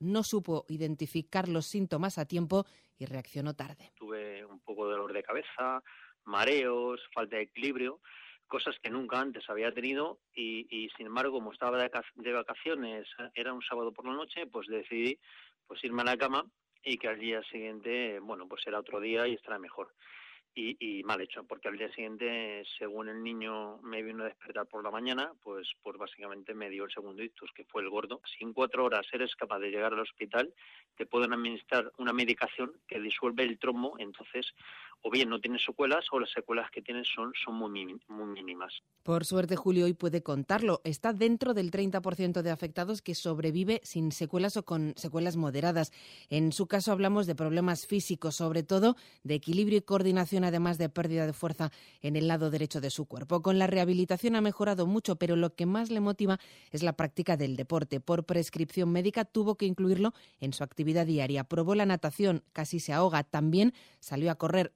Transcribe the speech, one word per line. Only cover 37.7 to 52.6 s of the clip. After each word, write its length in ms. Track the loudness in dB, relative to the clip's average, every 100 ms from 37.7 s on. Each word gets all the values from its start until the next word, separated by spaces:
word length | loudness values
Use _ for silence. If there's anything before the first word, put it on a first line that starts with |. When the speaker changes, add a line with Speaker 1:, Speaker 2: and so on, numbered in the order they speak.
| -6 -8 -10 -12
Speaker 2:
muy 180 | -10 -8
mínimas. 480 | -8 -10 -10 -10 -12 _ _
Speaker 1:
Por 220 | -2 -2 0
suerte, 300 | 0 0 0
Julio 300 | 2 4 4
hoy 80 |
puede 300 | 2 0 0
contarlo. 580 | 0 -2 0 2 4 2
Está 300 | 0 -2 0
dentro 400 | 2 4 4 2
del 160 | 2 2
treinta 320 | 2 0 0
por 140 | 0 0
ciento 260 | 2 2
de 80 | 0
afectados 540 | 0 -2 -4 -4 -4
que 100 | -4
sobrevive 680 | -4 -2 0 2 2 2 0
sin 280 | 0 0 0
secuelas 460 | 0 0 2 2 0
o 80 | -2
con 300 | 0 0 -2
secuelas 400 | -4 0 0 2
moderadas. 540 | 0 2 2 2 0 -4 -20 -16 0
En 200 | 4 4
su 140 | 2 2
caso 260 | 2 2
hablamos 360 | 4 4 4 2
de 80 | 0
problemas 500 | 2 4 4 2 0
físicos, 520 | 0 0 -2 -2 0
sobre 260 | 0 0
todo 320 | 4 6 6 4 -4 -8
de 120 | -2 0
equilibrio 420 | 2 2 6 4
y 40 |
coordinación, 640 | 4 4 6 4 4 4 4
además 300 | 4 2 2
de 100 | 0
pérdida 380 | 0 0 2 0
de 80 |
fuerza 380 | 0 -2 0 -2 -4 -20 -6
en 140 | 0 2
el 140 | 4
lado 200 | 4 2
derecho 300 | 2